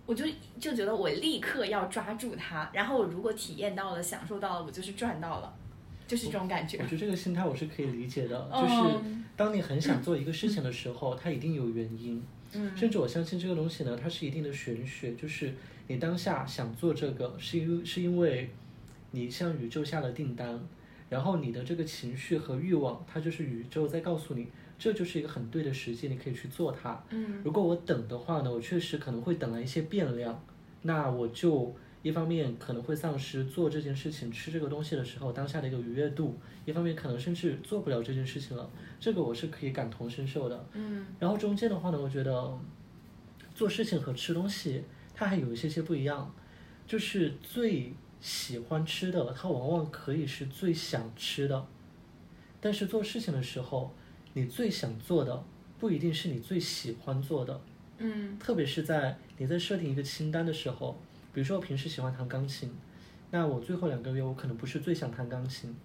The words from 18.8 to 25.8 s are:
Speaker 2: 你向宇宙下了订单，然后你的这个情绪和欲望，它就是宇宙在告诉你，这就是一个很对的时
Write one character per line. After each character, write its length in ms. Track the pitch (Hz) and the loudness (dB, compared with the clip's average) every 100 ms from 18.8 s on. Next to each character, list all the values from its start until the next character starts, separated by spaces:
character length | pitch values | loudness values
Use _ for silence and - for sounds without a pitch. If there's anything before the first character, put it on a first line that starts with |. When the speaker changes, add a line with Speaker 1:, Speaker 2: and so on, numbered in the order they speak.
| - - - | -18 -18 -6
Speaker 2:
你 180 | 127 120 | -2 -2
向 260 | - 175 151 | 0 0 0
宇 100 | 117 | -2
宙 160 | 156 | -2
下 160 | 143 156 | 0 0
了 100 | 127 | 0
订 220 | 123 139 120 | 0 -2 -2
单， 240 | 120 120 175 - - - - | -4 -4 -8 -14 -20 -20 -4
然 140 | 127 | 0
后 140 | 170 175 | 4 4
你 140 | 135 | 2
的 100 | 120 | -2
这 140 | 127 170 | -2 0
个 80 | |
情 300 | 156 - 120 131 | 0 -4 -6 -6
绪 200 | - 160 | 2 2
和 200 | 151 131 | 2 0
欲 180 | 175 | 4
望， 280 | 160 131 117 - | 4 4 -2 -6
它 140 | 160 | -2
就 100 | 160 | -2
是 140 | 156 | -2
宇 200 | 143 117 123 | -2 -2 -2
宙 180 | 156 147 | 0 2
在 120 | 160 | 2
告 180 | 170 160 | 0 -2
诉 160 | - | -2
你， 140 | 123 120 - - - | -4 -4 -10 -18 0
这 140 | 226 | 0
就 100 | 202 | 2
是 160 | 175 165 | 0 0
一 40 | |
个 60 | 147 | -2
很 200 | 123 113 | -4 -2
对 140 | 160 | 0
的 100 | 147 | 0
时 220 | 135 | -2